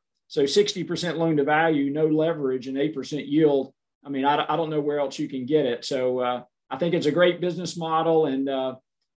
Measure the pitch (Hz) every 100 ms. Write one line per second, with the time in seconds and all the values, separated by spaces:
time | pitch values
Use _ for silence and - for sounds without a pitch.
0 | _ _ _ 151 139 202 202 190 160 170
1 | 170 151 165 151 139 151 165 151 139 147
2 | 160 156 160 160 135 131 123 135 151 139
3 | 123 147 - 147 156 139 135 _ _ _
4 | 139 139 139 147 - 156 160 151 147 147
5 | 143 - 147 131 123 156 131 120 - 139
6 | 127 127 123 123 - _ - 135 170 165
7 | 139 147 180 170 175 170 175 175 160 160
8 | 165 160 156 135 139 135 131 127 _ _
9 | _